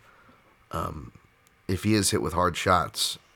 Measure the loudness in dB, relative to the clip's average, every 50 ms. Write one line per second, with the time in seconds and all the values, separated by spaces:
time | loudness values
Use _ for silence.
0 | _ -20 -20 _ -20 -20 -20 _ _ _ _ _ _ -10 -6 -6 -6 -6 -8 -10
1 | -12 -16 -18 -20 _ _ _ _ _ _ _ _ _ -4 -4 -2 2 2 2 4
2 | 2 2 0 0 -2 0 0 2 0 0 0 0 2 2 4 4 2 0 -4 -4
3 | -4 -4 -4 -8 _ _ -12